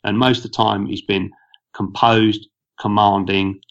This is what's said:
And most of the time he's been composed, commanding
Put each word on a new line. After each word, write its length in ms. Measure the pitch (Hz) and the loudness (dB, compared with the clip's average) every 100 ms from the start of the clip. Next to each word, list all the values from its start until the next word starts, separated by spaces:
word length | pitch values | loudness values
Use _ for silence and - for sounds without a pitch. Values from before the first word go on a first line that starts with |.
And 160 | 104 104 | -2 0
most 260 | 127 123 - | 2 0 -4
of 60 | |
the 40 | - | -2
time 300 | 110 104 101 | 0 0 -4
he's 160 | 151 | -8
been 300 | - 98 92 _ _ _ _ | -4 -4 -4 _ _ _ _
composed, 720 | - 98 95 117 113 110 104 - _ _ - | -8 -8 0 2 4 2 0 -8 _ _ -8
commanding 800 | 107 104 104 98 92 98 98 98 _ | -2 2 2 2 -2 -2 -2 -6 _